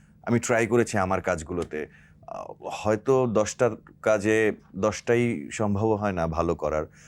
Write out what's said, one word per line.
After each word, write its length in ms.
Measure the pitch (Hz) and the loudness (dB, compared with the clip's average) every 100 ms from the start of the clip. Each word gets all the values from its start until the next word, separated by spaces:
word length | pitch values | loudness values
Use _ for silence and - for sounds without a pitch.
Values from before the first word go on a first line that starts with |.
| - - - | -20 -12 -2
আমি 120 | 117 | -2
ট্রাই 280 | - 113 110 | 2 0 2
করেছি 320 | 120 110 104 | 2 2 0
আমার 220 | 92 92 | 0 0
কাজগুলোতে। 680 | 92 85 80 87 82 76 76 - - - - | 0 -4 -4 -8 -6 -8 -10 -14 -20 -20 -16
আহ, 260 | - - - 90 | -14 -14 -14 -12
হয়তো 540 | - 107 107 - 131 127 | -4 0 0 2 2 4
দশটার 440 | 107 104 - 120 107 - - | 2 0 0 0 0 -12 -4
কাজে 500 | 113 107 104 110 107 - - 95 | 0 2 4 4 2 0 -10 -2
দশটাই 720 | 107 - - 120 120 85 67 | -2 0 0 2 2 -2 -8
সম্ভব 420 | - 104 98 110 | -4 -2 0 2
হয় 180 | 104 104 | 0 0
না 140 | 90 82 | -2 -2
ভালো 280 | 80 85 | 0 0
করার, 300 | 80 76 76 80 - | 0 -2 -2 -4 -12